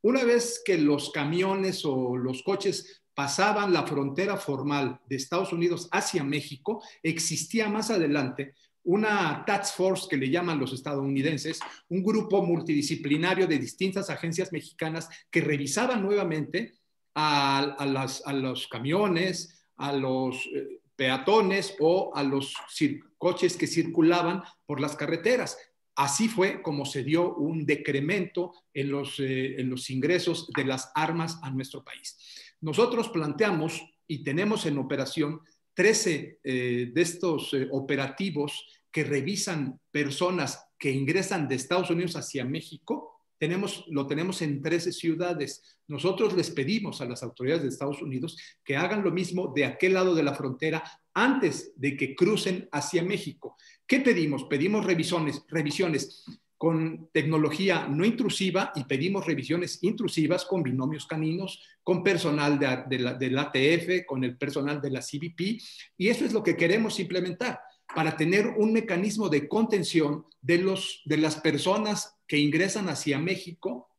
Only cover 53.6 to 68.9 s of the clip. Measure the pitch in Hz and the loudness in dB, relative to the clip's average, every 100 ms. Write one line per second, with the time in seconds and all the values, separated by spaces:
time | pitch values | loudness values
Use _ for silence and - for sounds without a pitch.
53.6 | - _ _ 262 262 175 156 135 - 143 | -20 _ _ 2 4 4 2 0 -2 0
54.6 | 170 214 185 170 160 175 156 131 _ 160 | 2 2 2 2 2 0 -2 -4 _ -2
55.6 | 147 143 180 151 - - - 117 _ _ | -2 0 0 0 -4 -12 -20 -20 _ _
56.6 | 160 160 160 160 - - 147 160 151 - | 0 2 -2 -6 -4 0 2 2 2 2
57.6 | 190 170 - 147 202 226 214 - 190 175 | 2 2 0 2 2 2 -2 0 0 0
58.6 | 190 - 131 135 165 196 165 143 120 165 | -2 -4 -4 -2 0 -2 -2 -4 -2 -2
59.6 | 175 - 175 214 202 - 156 180 - 190 | -2 -2 -2 0 -2 2 2 2 0 -2
60.6 | 139 127 131 156 - 160 156 170 190 - | 0 0 -2 -4 -6 -2 -2 -2 -6 -10
61.6 | - _ - 185 180 180 165 147 147 143 | -18 _ 0 2 4 2 2 2 4 4
62.6 | 139 127 131 131 123 127 131 131 147 131 | 2 0 -2 -2 0 0 0 0 0 4
63.6 | 135 170 170 180 175 135 127 123 143 143 | 4 4 2 -2 0 -2 -2 -2 -4 -2
64.6 | 139 147 139 131 - 143 170 - 185 220 | -2 -2 -2 -4 -6 -8 -8 -4 -4 -2
65.6 | - - - _ 190 240 277 214 - - | -8 -18 -20 _ 2 2 2 2 2 4
66.6 | 170 214 220 - 180 180 180 - 247 - | 4 4 2 -2 -2 -2 -2 -2 -4 -4
67.6 | - _ - - 156 151 156 190 208 220 | -12 _ -8 -2 -2 2 2 4 2 2
68.6 | 214 220 226 | 4 2 2